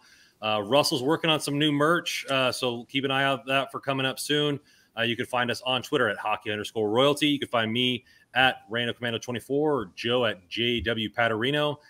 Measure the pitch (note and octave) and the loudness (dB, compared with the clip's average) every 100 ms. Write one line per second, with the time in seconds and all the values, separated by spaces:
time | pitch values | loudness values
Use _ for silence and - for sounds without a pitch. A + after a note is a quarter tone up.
0 | - - - _ A2 G#2+ G2+ C#3 C#3+ D3+ | -10 -20 -20 _ -2 -2 2 2 4 0
1 | B2+ D#3 E3 D#3 - C#3+ D3+ C#3+ D3+ E3+ | 0 0 2 0 0 0 2 2 2 2
2 | - - - C3+ B2+ A2 B2+ A#2+ A#2+ C#3 | 0 -6 -2 0 0 0 -2 -4 -4 -4
3 | C3+ C3+ C#3 C3+ A#2 C3+ B2+ C3+ - C3+ | 0 0 0 0 0 -2 -2 -6 -4 -2
4 | C3 B2+ - D3 D3 C#3+ - _ _ A2+ | -2 -4 -2 0 0 -2 -6 _ _ -4
5 | A#2 A#2 A#2 B2 A#2+ A2 B2+ B2+ - D3 | -2 -2 -2 0 0 -2 -2 -4 0 0
6 | A#2 G2 G#2+ G#2+ A2 G#2 G2+ A2+ G#2 A#2 | 2 0 -2 -2 -2 -6 -4 -2 0 4
7 | C#3 D3 D3+ C#3+ A2 A#2+ A2 A#2 B2+ A#2+ | 4 4 0 0 0 0 0 0 0 -2
8 | - - _ B2+ C3 B2 - A2+ A#2+ - | -8 -20 _ 2 4 2 -4 -4 -4 -4
9 | A#2+ A2+ - A#2+ - C#3 D3+ C#3 F#2+ - | -4 -4 -6 -8 -4 -2 0 0 -4 -6
10 | A#2 B2 A#2 F#2+ - - A#2+ A#2+ A2+ A2+ | -2 2 0 -2 -8 -4 0 0 -2 -2
11 | G#2 - A#2 A2 B2 D3 D3 C3+ - | -2 0 0 2 0 2 0 -2 -10